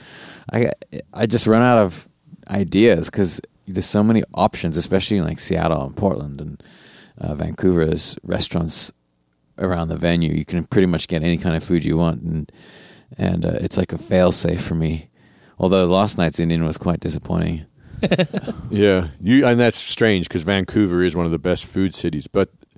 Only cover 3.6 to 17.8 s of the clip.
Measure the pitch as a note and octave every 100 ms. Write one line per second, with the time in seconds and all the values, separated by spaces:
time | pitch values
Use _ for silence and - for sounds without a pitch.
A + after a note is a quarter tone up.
3.6 | - F#2 - G#2 A2+ A2+ - - G#2+ -
4.6 | E2+ D#2+ - F#2 - G#2 D#2+ E2 - E2+
5.6 | E2 D#2 C2+ - G2+ - D2 C#2 D2+ C#2+
6.6 | - - - - - - - D2+ D#2+ -
7.6 | F#2+ E2+ D#2 D#2+ - - F2 F#2 - F2
8.6 | D#2+ - - _ _ _ _ _ _ -
9.6 | F#2 F2 E2 D#2+ E2+ E2+ D#2+ D#2+ D#2 F2
10.6 | D2+ G#2 F#2 E2 - E2+ E2 E2+ F2+ D#2+
11.6 | - F2 D#2 D#2+ E2+ - E2 D#2 D2+ -
12.6 | - - - - _ - F#2+ F2 E2+ -
13.6 | F2+ - F2+ D#2+ - F#2+ F2+ - E2+ E2+
14.6 | - E2 D#2+ D#2+ - _ _ _ _ -
15.6 | F2+ F#2+ F2 F#2+ G#2+ - E2 - E2 E2
16.6 | D#2+ - F2+ E2 F2 D#2 - E2+ E2 D#2+
17.6 | - _